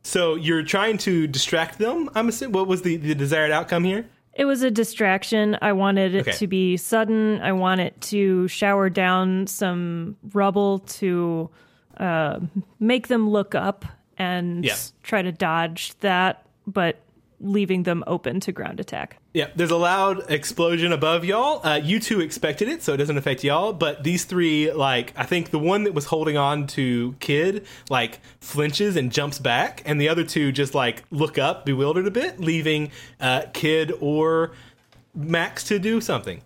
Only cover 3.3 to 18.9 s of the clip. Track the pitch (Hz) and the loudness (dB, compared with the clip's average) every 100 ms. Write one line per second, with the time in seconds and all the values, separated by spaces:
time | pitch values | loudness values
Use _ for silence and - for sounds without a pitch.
3.3 | 156 151 151 165 175 180 196 233 _ _ | 2 2 2 2 0 2 -2 -6 _ _
4.3 | - 277 269 254 214 226 - 208 190 - | 0 2 4 2 2 -2 0 2 2 2
5.3 | 220 208 214 214 196 196 196 190 190 - | 2 2 2 2 2 4 4 2 2 0
6.3 | 92 202 190 185 180 - 226 214 220 214 | -2 0 2 2 0 0 0 2 2 2
7.3 | 214 - 190 185 185 175 - - 208 196 | 0 0 0 2 2 0 -4 -4 2 4
8.3 | 185 180 - 202 196 190 185 185 185 185 | 4 0 0 2 4 2 2 2 4 2
9.3 | 185 196 - 190 175 175 170 165 - 208 | 0 -2 -2 -2 -2 -4 -6 -8 -12 -4
10.3 | 202 196 196 202 196 196 - 196 175 170 | 0 2 2 2 0 -4 -4 -2 0 0
11.3 | 165 160 _ _ _ _ - 185 165 151 | -2 -6 _ _ _ _ -6 -2 0 0
12.3 | - 170 202 - _ 220 254 - 240 214 | -2 -4 -6 -8 _ 0 0 2 0 2
13.3 | 208 196 180 190 - - - _ - 180 | 2 0 -2 -2 -4 -12 -16 _ -6 -2
14.3 | 180 175 175 151 104 - _ - 214 180 | -2 -2 -2 -2 -2 -8 _ -4 -2 -2
15.3 | 165 170 165 165 170 - - 202 180 185 | -2 0 0 -2 -6 -12 -2 0 2 2
16.3 | - _ _ - 196 170 - _ _ _ | -2 _ _ -6 0 0 -2 _ _ _
17.3 | _ 196 202 190 185 180 170 - 180 - | _ -2 0 2 0 0 -2 -2 -4 -2
18.3 | 185 190 180 - - - | -4 -4 -6 -8 -8 -8